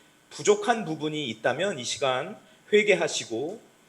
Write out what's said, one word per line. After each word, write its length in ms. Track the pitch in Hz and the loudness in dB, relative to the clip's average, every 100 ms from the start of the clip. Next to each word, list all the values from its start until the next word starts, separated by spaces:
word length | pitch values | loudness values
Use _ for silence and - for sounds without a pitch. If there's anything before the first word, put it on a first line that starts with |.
| _ _ _ | _ _ _
부족한 540 | - 147 208 240 233 160 | -2 2 4 2 0 -2
부분이 440 | 156 151 151 139 | -4 -4 -4 -6
있다면 480 | 110 135 123 196 156 | -2 -2 0 -2 -4
이 60 | |
시간 560 | 117 - 139 127 170 214 - _ _ | -6 -2 0 0 -4 -10 -20 _ _
회개하시고, 880 | 208 208 185 156 - 113 113 147 220 - _ | 4 6 4 2 -4 -6 -6 -6 -8 -16 _